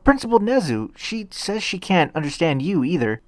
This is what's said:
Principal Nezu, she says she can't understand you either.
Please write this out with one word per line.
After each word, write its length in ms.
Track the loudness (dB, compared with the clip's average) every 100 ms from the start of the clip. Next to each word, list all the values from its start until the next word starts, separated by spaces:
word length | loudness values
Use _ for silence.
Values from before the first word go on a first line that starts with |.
| 2
Principal 340 | 2 4 2
Nezu, 500 | 4 2 2 -2 -4 -8
she 320 | -8 -8 -8
says 300 | -8 -6 -4
she 180 | -4 -6
can't 360 | 0 2 2 0
understand 460 | -6 -2 0 0
you 220 | 0 0 0
either. 360 | 0 0 -2